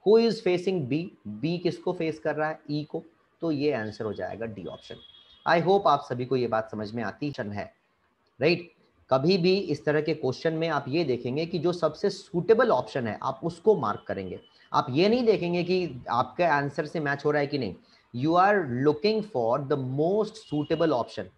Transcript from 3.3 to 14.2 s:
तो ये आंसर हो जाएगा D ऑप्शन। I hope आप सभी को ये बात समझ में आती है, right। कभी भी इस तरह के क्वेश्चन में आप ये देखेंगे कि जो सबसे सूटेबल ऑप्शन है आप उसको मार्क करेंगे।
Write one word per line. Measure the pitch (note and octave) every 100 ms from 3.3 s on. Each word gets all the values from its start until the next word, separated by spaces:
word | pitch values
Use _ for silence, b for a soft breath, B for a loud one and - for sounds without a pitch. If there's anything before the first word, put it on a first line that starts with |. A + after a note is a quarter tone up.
| _
तो | E3+
ये | D3+ D3
आंसर | C3 G#2+ G2+
हो | A2
जाएगा | G2+ F#2 F#2+ A2+
D | G2+ E2+
ऑप्शन। | - - - - - _ - -
I | E3+
hope | E3 G3 G3
आप | C#3+ -
सभी | B2
को | B2+ C3+
ये | A#2
बात | A2 A2
समझ | G#2+ G#2+
में | A2+
आती | G#2+ - D3 C#3
है, | G#2+ G2+ F#2 _ _ _ _ _ _ _
right। | D3+ E3+ F3 _ _ _ _
कभी | C3 D3 G3
भी | F3 F#3+
इस | G3 D3
तरह | - D3+
के | D#3
क्वेश्चन | D#3 C3 B2 D#3+
में | D#3+ E3
आप | D3+ B2+
ये | D3
देखेंगे | D#3+ A#2+ B2 C3+ E3
कि | F3+
जो | D#3
सबसे | F3 D#3+ D#3 G3+
सूटेबल | G3 - F3 E3+ A3 B3
ऑप्शन | C#3 B2+ C#3+ A#2
है | G2+
आप | B2+ C3
उसको | E3 E3+ - G3
मार्क | A2+ G2+ -
करेंगे। | G2